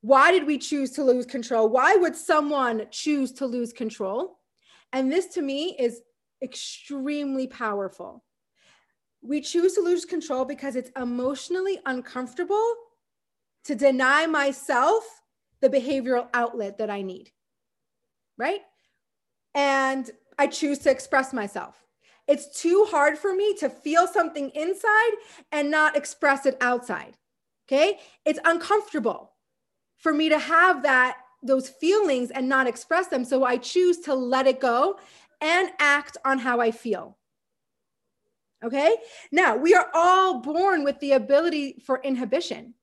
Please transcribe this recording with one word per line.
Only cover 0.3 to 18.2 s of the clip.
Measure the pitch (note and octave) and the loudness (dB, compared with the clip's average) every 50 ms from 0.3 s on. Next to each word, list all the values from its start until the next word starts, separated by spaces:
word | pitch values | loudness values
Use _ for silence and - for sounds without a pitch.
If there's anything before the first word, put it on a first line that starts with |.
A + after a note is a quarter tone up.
did | F4+ F#4+ D4 | 6 4 2
we | C#4 D4+ C4+ | 0 -4 -4
choose | - - D4+ C#4+ C4+ B3+ | -4 -6 -4 -4 -4 -4
to | - - D4 | -4 -2 2
lose | C4 B3 B3+ B3 | 2 2 2 0
control? | B3 - C4+ A#3 - B3+ A3+ A3 A3 | -6 -8 -10 -8 -4 0 2 2 2
Why | A3 B3+ B3+ D#4+ G4+ | 2 4 4 6 6
would | G4+ F4 E4 - | 6 4 2 -2
someone | - - - E4+ D4+ D4 D4 D4+ C#4 C4 A#3+ A#3 A3 G#3+ - | -6 -2 0 0 0 2 0 0 0 0 0 -2 -4 -6 -8
choose | - - - D4+ D4+ C#4+ C4+ B3+ A#3+ | -10 -8 -4 -2 -2 -2 -2 -4 -6
to | - C#4 B3+ | -6 -8 -6
lose | A#3 B3 A#3+ A#3 A#3 | -4 -4 -6 -6 -8
control? | - B3 A3 G#3+ - G#3+ F#3+ G3 A#3+ E4+ F#4+ - _ _ _ _ _ _ _ _ _ _ _ | -8 -8 -8 -8 -8 -8 -6 -6 -6 -8 -8 -10 _ _ _ _ _ _ _ _ _ _ _
And | - C4+ C4+ C4 | -4 -2 -2 0
this | C#4+ F4 F#4 F#4 - | 0 -2 -2 -4 -6
to | F4+ | -6
me | D4 C#4 C4+ C#4 D4+ F4+ - - | -6 -4 -4 -4 -6 -6 -6 -2
is | C4 A#3 A3+ A#3 _ _ _ _ _ _ _ _ - | -4 -4 -4 -6 _ _ _ _ _ _ _ _ -14
extremely | C4 - - - - - - - - C#4+ C#4 C4 C#4 D4 D4 D4 C#4 C4+ C4 C4 C4 | -14 -12 -14 -14 -14 -16 -16 -16 -14 -12 -8 -6 -6 -6 -6 -6 -6 -4 -6 -6 -8
powerful. | C4 - B3 A3 G3+ G3+ G3 F#3 - _ F3 G3 - - _ _ _ _ _ _ _ _ _ _ _ _ _ _ _ _ _ _ _ _ - | -8 -8 -6 -4 -4 -4 -6 -8 -10 _ -18 -18 -18 -20 _ _ _ _ _ _ _ _ _ _ _ _ _ _ _ _ _ _ _ _ -10
We | A3+ C#4 D4+ | -6 -6 -6
choose | C#4+ - - F4 E4+ F#4+ F4+ | -6 -4 -2 2 2 2 2
to | G#4+ | 2
lose | F4+ F4 F4+ F4 F4 | 0 0 0 -2 -2
control | - - E4 D#4 - C#4 B3+ C4 | -6 -8 -8 -6 -4 -4 -4 -4
because | B3+ C#4+ - - C#4 B3 | -4 -6 -10 -8 -8 -6
it's | B3+ B3 B3 _ | -6 -8 -8 _
emotionally | C4+ B3+ A#3+ A#3+ A#3+ B3 B3+ C#4+ C4+ - - F4 F#4 F#4+ G4 G4 - - C4+ | -8 -8 -6 -6 -4 -4 -4 -4 -6 -8 -6 -6 -4 -2 -4 -4 -6 -6 -6
uncomfortable | C4 B3+ B3 - - B3+ B3+ B3+ - - F4+ D#4 G4 G#4 A4+ A#4 A#4 A#4 - _ _ _ _ _ _ _ _ _ _ _ _ _ _ _ _ | -8 -8 -8 -10 -10 -10 -10 -10 -8 -8 -6 -2 -2 0 0 -2 -2 -6 -10 _ _ _ _ _ _ _ _ _ _ _ _ _ _ _ _
to | - D4 | -8 -6
deny | G#3+ C4+ C#4 C4+ B3+ C4 B3+ C#4 D4 D#4+ E4 | 0 2 2 2 4 2 2 2 2 2 0
myself | D#4+ D4+ C#4 C#4 - - - - C#4+ A#3+ B3+ D#4 G#4 A4+ A4 - - _ _ _ _ _ _ _ _ _ | 0 0 0 0 -2 -6 -6 -2 0 2 2 2 2 0 -2 -6 -20 _ _ _ _ _ _ _ _ _
the | - C4+ | 0 2
behavioral | C4+ C#4 A#3 B3+ D4 C4+ A#3+ B3 C4 A#3+ A#3+ - - | 2 2 -2 0 -4 -4 -2 0 -2 -2 -2 -2 -2
outlet | B3 A#3+ A#3 - A#3+ G#3+ G3 G3 _ | -2 -2 -2 -4 -6 -8 -8 -6 _
that | A3 G#3+ | -8 -6
I | G3+ G3+ | -6 -8
need, | G3 F#3+ F3+ F3+ - _ _ _ _ _ _ _ _ _ _ _ _ _ _ _ _ _ _ _ | -8 -10 -12 -14 -20 _ _ _ _ _ _ _ _ _ _ _ _ _ _ _ _ _ _ _